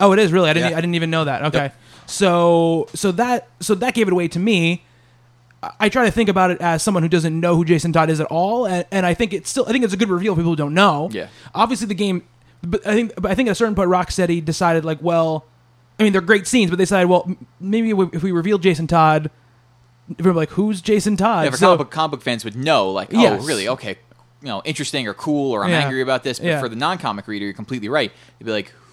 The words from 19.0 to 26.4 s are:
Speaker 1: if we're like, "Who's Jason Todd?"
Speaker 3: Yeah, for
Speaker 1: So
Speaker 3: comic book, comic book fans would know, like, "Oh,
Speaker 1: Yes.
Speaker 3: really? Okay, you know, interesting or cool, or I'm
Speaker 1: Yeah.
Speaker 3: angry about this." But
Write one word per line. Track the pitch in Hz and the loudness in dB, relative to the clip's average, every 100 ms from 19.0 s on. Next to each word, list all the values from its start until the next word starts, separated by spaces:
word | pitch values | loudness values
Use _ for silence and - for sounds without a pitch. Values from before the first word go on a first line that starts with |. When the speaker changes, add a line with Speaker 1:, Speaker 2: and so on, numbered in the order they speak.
| 156 156 151 - _ _ _ _ _ _ - - | 4 4 -2 -10 _ _ _ _ _ _ -16 -2
Speaker 1:
if | |
we're | 180 | 0
like, | 165 156 | 2 0
"Who's | - 214 196 | -2 -2 -2
Jason | - 208 202 190 | 0 0 2 0
Todd?" | 208 196 160 | 0 0 0
Speaker 3:
Yeah, | |
for | 131 | 2
Speaker 1:
So | 190 | 4
Speaker 3:
comic | 170 | 4
book, | 139 | 0
comic | 160 156 | -4 -4
book | 139 | -4
fans | 135 117 113 | -4 -4 -6
would | 120 | -4
know, | 147 139 95 | 0 2 2
like, | 95 101 | -2 -2
"Oh, | 226 | 2
Speaker 1:
Yes. | 233 101 | 4 2
Speaker 3:
really? | - 113 101 | -2 -4 -2
Okay, | 127 104 95 _ _ _ _ | -6 -8 -12 _ _ _ _
you | 139 | -12
know, | 98 | -8
interesting | 160 147 139 143 113 | -6 -6 -6 -4 -6
or | - | -6
cool, | - 147 139 | -2 -2 0
or | 110 | 0
I'm | 98 | 0
Speaker 1:
Yeah. | 165 | 0
Speaker 3:
angry | 139 131 | 0 -2
about | 131 131 | -2 -2
this." | 135 | -4
But | 120 | -4